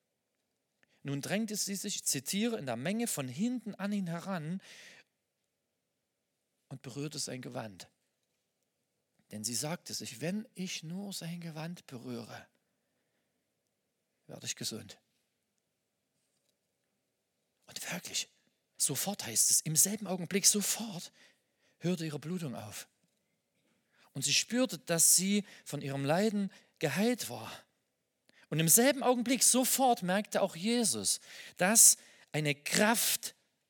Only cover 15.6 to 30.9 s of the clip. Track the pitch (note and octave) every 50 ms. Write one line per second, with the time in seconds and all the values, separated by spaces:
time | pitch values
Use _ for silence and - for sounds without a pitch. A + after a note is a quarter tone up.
15.6 | _ _ _ _ _ _ _ _ _ _ _ _ _ _ _ _ _ _ _ _
16.6 | _ _ _ _ _ _ _ _ _ _ _ _ _ _ _ _ _ _ _ _
17.6 | _ - - - - - E3+ F3+ - - - - - - _ _ _ _ _ _
18.6 | _ _ _ - - - C#3 B2+ - G3 G#3 - - - A2+ - - - - -
19.6 | - D#3+ D#3 D#3 - F#3+ G#3+ G#3+ G#3+ F#3 F#3+ F3 F3 - F#3 G3 - - - G#3
20.6 | G3 - - - A3 A3+ F#3 E3+ - - _ - - - _ _ _ _ _ _
21.6 | _ _ _ _ - E3+ F3+ D#3+ E3 D#3+ D3 C#3+ B2+ D#3 F#3 F3 E3+ C3+ A2 G2
22.6 | G#2 G#2+ - - - _ _ _ _ _ _ _ _ _ _ _ _ _ _ _
23.6 | _ _ _ _ _ _ _ _ _ _ - C#3 B2+ C#3+ C#3+ - - - - B3
24.6 | B3+ - - D3 - - E3+ E3 - - - - F3+ G3 G3+ G#3 G3 - - -
25.6 | - - - C#3+ C#3+ C#3 C#3 C#3 C#3 C#3 D#3 F3+ G#3 A3+ G3+ G#3 G3 F#3+ - -
26.6 | _ _ _ - D#3+ D3 C3 F3 G#3 A#3+ B3 - - - A#2+ A2+ A2 G#2+ - -
27.6 | - _ _ _ _ _ _ _ _ _ _ _ _ _ _ _ - - - D3+
28.6 | D#3+ E3 - A3+ A#3+ C#4 D4 C#4 A#3 A#3+ B3+ A#3+ A3+ A#3 C4+ A3+ - - - B3+
29.6 | C4 - - - C4+ B3+ A#3 - F#3 F3 F#3 G#3 G#3 - - G3+ G3 F3 - D#3+
30.6 | F3+ A3+ A#3+ B3 A#3 F3